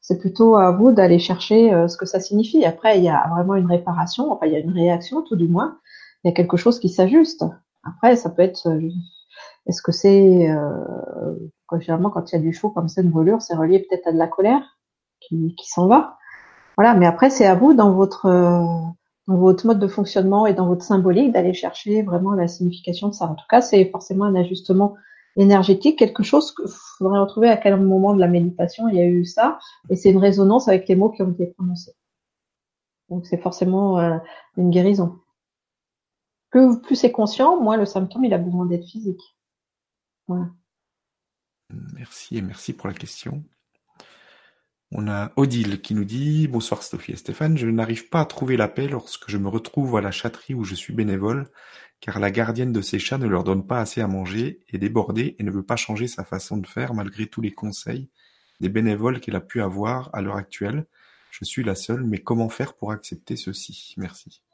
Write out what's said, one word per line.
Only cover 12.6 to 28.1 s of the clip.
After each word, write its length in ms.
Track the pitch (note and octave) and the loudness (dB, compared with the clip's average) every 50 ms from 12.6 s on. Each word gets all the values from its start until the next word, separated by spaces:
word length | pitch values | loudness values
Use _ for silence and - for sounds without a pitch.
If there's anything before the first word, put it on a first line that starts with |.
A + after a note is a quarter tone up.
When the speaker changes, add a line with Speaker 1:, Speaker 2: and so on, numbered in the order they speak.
| - G#3+ | -6 -6
Speaker 1:
comme 160 | G#3+ F3 E3+ | -4 -4 -6
ça, 140 | D#3+ - - | -4 -2 0
une 100 | F#3 F3 | 0 2
brûlure, 320 | D#3+ D#3+ D#3+ F3+ A3 A3 | 2 4 2 2 2 0
c'est 140 | - - F3 | -2 -6 -4
relié 240 | D#3+ D#3+ D#3+ F#3 F#3+ | -2 0 2 2 2
peut-être 260 | F#3+ - F#3 F3 - | 2 0 -6 -4 -2
à 60 | E3+ | -2
de 60 | E3 D#3+ | 0 0
la 100 | D#3+ E3 | 0 -2
colère 500 | - - F#3+ G#3+ B3+ C#4+ C#4 _ _ _ _ _ _ _ _ _ _ _ | 0 0 2 2 2 0 -2 _ _ _ _ _ _ _ _ _ _ _
qui, 380 | - - E3 E3 D#3+ E3 E3+ | -12 -8 -4 -4 -4 -4 -6
qui 120 | - - - | -8 -16 -8
s'en 200 | - F3 F3+ F#3+ | -2 0 4 6
va. 280 | A#3 D#4 - - - _ _ - - - - - _ _ _ _ _ | 6 4 4 0 -12 _ _ -20 -20 -20 -20 -20 _ _ _ _ _
Voilà, 180 | - G3+ A#3 A#3 | 4 4 6 6
mais 120 | F#3+ F3+ | 6 6
après, 240 | E3+ E3+ - B3+ C4+ | 4 4 4 2 2
c'est 160 | C4+ - A#3 | 4 4 4
à 80 | G3 F#3 | 4 6
vous, 180 | F#3 A#3+ D4 | 6 6 6
dans 200 | D#4 A#3+ G#3+ G3+ | 6 6 6 4
votre, 340 | F#3+ F#3+ G3 G3 G3 - - | 4 4 2 0 0 -2 2
euh, 340 | F#3+ F3+ F3+ F3+ F3 F3 F3 E3+ E3+ E3+ E3 D#3+ E3 E3+ _ _ _ _ _ _ | 4 4 4 4 4 4 2 0 0 -2 -4 -6 -8 -12 _ _ _ _ _ _
dans 100 | - F#3 | -2 0
votre 300 | F3+ F3+ F#3 F#3 F#3 - | 4 6 6 6 4 2
mode 120 | A3+ A3+ G3 | 0 2 2
de 100 | G3 F#3+ | 0 -2
fonctionnement 580 | G3 - G3+ G3 - G3+ F#3+ F#3+ G3 G3+ A3 | -2 -4 -6 -2 -2 0 0 2 2 2 2
et 60 | G#3+ | 2
dans 140 | F#3+ F3+ F#3 | 2 0 0
votre 180 | F3 F3+ F3+ - | 0 0 -2 -2
symbolique, 480 | - G#3+ F#3+ F3+ F#3 F3 G3+ C#4 C4+ | 0 0 2 2 2 2 4 2 2
d'aller 220 | A#3 F#3 F3 F3+ F#3 | 2 2 0 0 -2
chercher 480 | F3+ - - - - - G#3 G#3 G#3+ | -4 -8 -10 -10 -10 -6 -2 -2 -2
vraiment 320 | G#3+ G3 F3 F3 F#3 G3 G3+ | -2 -2 -2 -2 -2 0 0
la 140 | F#3+ F3 E3+ | 0 -2 -2
signification 600 | F3 - F#3 F3+ F3 - - F3+ F3 - G3+ G#3 | -4 -4 -4 -4 -4 -6 -10 -10 -8 -6 -6 -8
de 60 | G3+ | -6
ça. 120 | - - | -6 -8
En 80 | E3 D#3 | -8 -8
tout 120 | D#3+ _ _ | -10 _ _
cas, 140 | - A#3+ | 2 2
c'est 240 | B3 - - G3 F#3+ F#3 | 4 4 4 4 4 4
forcément 360 | - G3 - - G3 F#3+ G3+ | 0 -12 -10 -6 -4 -2 0
un 80 | G#3 F#3+ | 0 0
ajustement 600 | F3+ F3 F3+ F#3 F3+ - - F#3 F#3+ G3+ G3+ G3+ - _ _ _ _ _ _ _ - | 0 0 -2 -4 -12 -4 0 2 2 2 0 -2 -8 _ _ _ _ _ _ _ 4
énergétique, 600 | G3 G3 G3+ G3 F#3 F#3+ F#3+ G3 - D4 D#4 - | 6 6 6 6 6 4 2 4 4 0 4 4
quelque 240 | A#3+ G#3 - - | 2 2 2 -6
chose 300 | G#3 - - D4+ D#4 - | -4 2 2 2 2 0
que 100 | - - - | -10 -12 -12
faudrait 520 | G#3 - - - - - _ F#3+ F#3+ G3 G3+ | -12 -12 -16 -20 -20 -12 _ -2 0 2 0
retrouver 300 | G3 G3 - A3 A3+ A#3 | 0 0 0 2 4 4
à 80 | A3 | 4
quel 220 | - - G3+ G3 G3 | 4 4 2 2 4
moment 360 | G3 F#3+ F#3+ F#3+ F#3+ G3+ | 4 4 4 4 4 2